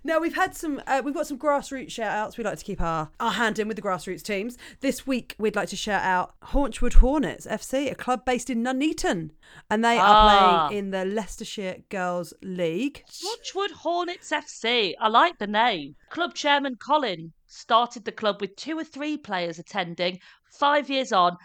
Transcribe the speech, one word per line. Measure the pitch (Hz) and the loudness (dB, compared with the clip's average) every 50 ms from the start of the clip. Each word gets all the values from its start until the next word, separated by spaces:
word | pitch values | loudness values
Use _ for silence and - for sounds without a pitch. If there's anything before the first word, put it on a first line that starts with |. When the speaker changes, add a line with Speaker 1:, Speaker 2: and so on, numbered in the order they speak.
| - | -4
Speaker 1:
Now, | 285 320 311 | -2 -2 0
we've | 330 320 285 | 0 -2 -2
had | 330 370 370 - | -2 -2 -2 -4
some, | - - 320 277 254 - | -8 -8 -8 -8 -6 -4
uh, | - 262 269 - | -2 -2 -2 -2
we've | 294 269 | -4 -6
got | - 294 - | -6 -6 -6
some | 294 233 | -8 -4
grassroots | - 294 285 277 - - 277 262 226 - | -2 0 0 0 -2 -6 -12 -12 -12 -12
shout-outs. | - - 226 202 170 214 214 208 - - | -10 -8 -6 -4 -4 -4 -6 -6 -8 -6
We | 226 | -6
like | 202 - 156 | -6 -6 -8
to | - | -8
keep | - 190 - | -10 -4 -4
our, | 180 165 165 160 156 - - - | -2 -2 -2 -4 -4 -8 -8 -6
our | 233 226 | -4 -2
hand | 185 208 240 214 196 214 | 0 0 0 0 0 -2
in | 208 214 | -4 -4
with | 214 208 | -4 -6
the | 190 | -4
grassroots | 202 185 170 - 196 185 175 | -4 -4 -4 -4 -8 -10 -10
teams. | - - 208 190 208 247 247 - - - - - | -6 -6 -4 -4 -4 -6 -10 -14 -20 -20 -14 -4
This | - 277 262 - - 262 | -2 -2 -2 -2 -2 -4
week, | 269 247 - - - - | -4 -4 -4 -8 -8 -2
we'd | 208 214 202 | -2 -2 0
like | 214 170 170 | -2 -4 -4
to | 196 | -6
shout | 185 - 220 202 185 - | -8 -4 -2 -2 0 0
out | 190 185 180 175 - _ - - | 2 0 0 0 -4 _ -20 -10
Haunchwood | - - 269 285 - 214 - - 240 - | -2 0 0 0 0 0 0 2 8 10
Hornets | - - 254 285 311 240 160 - - - - | 10 10 10 6 2 0 -2 -4 -8 -8 -6
F | - - - | -6 -6 -6
C, | - - 269 294 262 | -4 -2 -2 -2 -2
a | - | -4
club | - - - 254 247 - | -6 -2 -2 -2 -2 0
based | 254 254 240 - - | -2 -2 -2 -2 -2
in | 254 233 233 | -4 -2 0
Nuneaton. | 254 262 254 285 311 339 - - 370 247 175 160 156 - - _ - - - - - | 0 0 0 0 0 -2 0 0 0 0 -2 -4 -8 -12 -18 _ -20 -20 -14 -6 -2
And | 208 220 226 | 0 2 2
they | 233 233 226 | 2 4 6
are | 185 208 208 | 6 8 8
Speaker 2:
Ah. | 214 214 214 202 202 190 185 175 170 156 147 | 10 10 8 8 8 8 6 6 4 2 0
Speaker 1:
playing | 214 208 196 | -2 -4 -6
in | 196 | -4
the | 190 190 185 | -4 -4 -2
Leicestershire | 190 202 220 208 - - - 226 - - 226 196 185 - - - - | -2 -4 -4 -6 -6 -10 -12 -12 -12 -10 -8 -8 -8 -10 -10 -12 -10
Girls | - 190 180 180 180 180 175 - - _ | -6 -4 -4 -2 -2 -4 -6 -8 -12 _
League. | - 190 185 180 175 165 165 180 254 285 - - _ _ | -12 -10 -4 -2 -2 -2 0 -2 -4 -4 -6 -8 _ _
Speaker 2:
Haunchwood | - - 339 392 466 466 - - - 370 392 403 | -16 -10 -8 -8 -8 -8 -10 -8 -4 -4 -4 -4
Hornets | 311 - - 311 349 349 349 339 359 359 - - | -6 -6 -4 -2 -2 -2 -2 -4 -6 -10 -8 -4
F | 311 294 - - | -4 -4 -4 -6
C. | - - - 226 240 240 208 175 - - | -14 -6 -2 0 2 2 2 0 -2 0
I | 226 214 | 0 4
like | 220 247 311 349 - - | 6 6 4 4 2 -2
the | 214 202 | -6 -2
name. | 208 208 233 247 208 165 143 139 147 _ _ - | 0 2 2 2 0 -2 -6 -10 -14 _ _ -12
Club | - 311 349 311 - | -6 -6 -6 -6 -6
chairman | - - 294 285 285 277 277 247 - | -4 0 2 2 2 2 -2 -8 -8
Colin | - 233 294 311 277 226 180 160 165 165 - _ _ _ | -2 0 0 2 2 0 -4 -6 -10 -16 -18 _ _ _
started | - - - - 233 226 240 233 - 233 196 | -20 -12 -2 2 4 4 4 2 -4 -10 -10
the | 214 | -10
club | - - 220 208 202 202 | -8 -2 -2 -2 -2 -2
with | 208 190 196 | -6 -8 -8
two | - - 269 320 320 | -10 -10 -8 -8 -8
or | 311 | -8
three | 311 - 269 294 302 302 294 | -10 -8 -8 -6 -6 -6 -6
players | 294 208 202 180 175 170 160 170 | -6 -6 -6 -4 -4 -6 -8 -10
attending. | 170 - - 202 180 170 170 - 175 180 180 180 _ - - _ _ _ _ - | -14 -10 -6 -6 -6 -6 -4 -4 -4 -4 -4 -6 _ -20 -20 _ _ _ _ 0
Five | 285 285 294 294 262 262 | 2 4 4 2 0 0
years | 277 269 262 - | -2 -2 -2 0
on, | 226 190 175 175 175 - - | 2 4 4 4 2 -2 -16